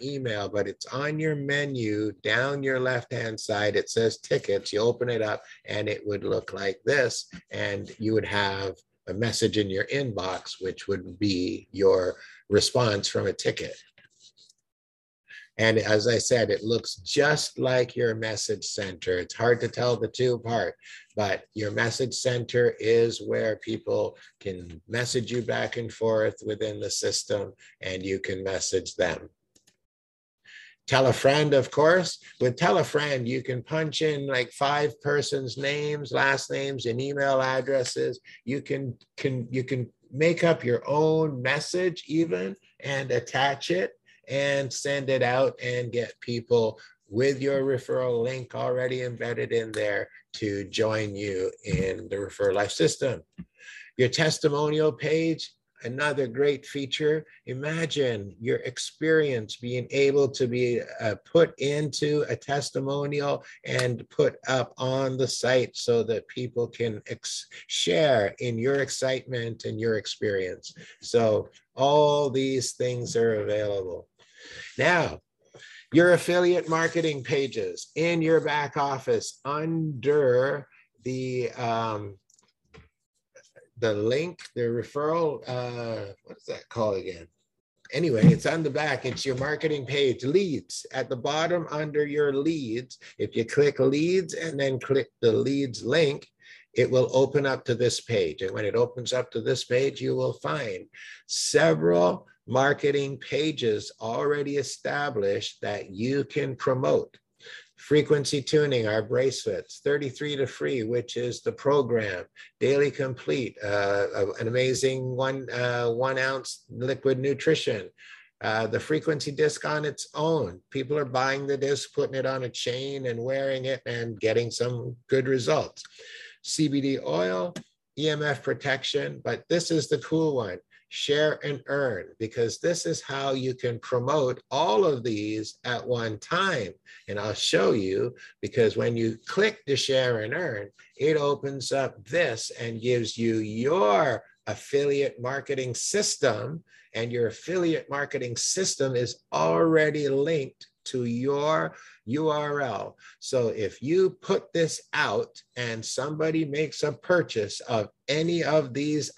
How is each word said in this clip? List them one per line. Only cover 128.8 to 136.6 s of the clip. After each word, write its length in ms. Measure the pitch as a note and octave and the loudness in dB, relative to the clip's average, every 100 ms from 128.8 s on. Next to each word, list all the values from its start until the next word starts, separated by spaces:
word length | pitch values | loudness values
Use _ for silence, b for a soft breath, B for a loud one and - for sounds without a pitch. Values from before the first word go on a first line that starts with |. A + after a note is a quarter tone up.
| - C#3+ C#3+ C3+ | -2 -2 -4 -6
but 220 | A#2+ A2+ - | -6 -6 0
this 220 | E3+ E3+ | 0 2
is 180 | D#3+ - | 0 2
the 100 | C#3 | -2
cool 380 | - D#3+ D#3+ C3 | 0 0 2 0
one. 220 | G2+ F2+ - b _ | -2 -8 -14 b _
Share 560 | - - D3 D3+ - | -6 0 2 2 0
and 160 | D3 C3+ - | -4 -6 -4
earn, 440 | C#3+ C3 F#2+ - - | -2 0 -2 -8 -8
because 400 | A2+ B2 A#2 - | -6 0 -2 0
this 260 | E3 E3+ E3+ | 0 0 -2
is 160 | D#3 | -4
how 300 | - C3+ C#3 | -4 -4 -2
you 220 | C3+ C3 | 0 -2
can 260 | B2 B2 A#2 | -2 -4 -4
promote 600 | - B2 B2+ D3+ B2+ - - | -2 -2 2 2 2 -2 -2
all 320 | C3+ F3 G#3+ | 0 4 4
of 180 | F3+ C3 | 4 2
these 560 | A#2+ G#2+ G#2+ G#2+ G#2+ - | -2 -2 -2 -4 -6 -8
at 200 | B2 A#2 | -6 -4
one 320 | A#2+ A#2+ A2+ G#2 | -2 -2 -2 -6
time. 520 | - F3 F#3+ C#3 | -2 0 0 0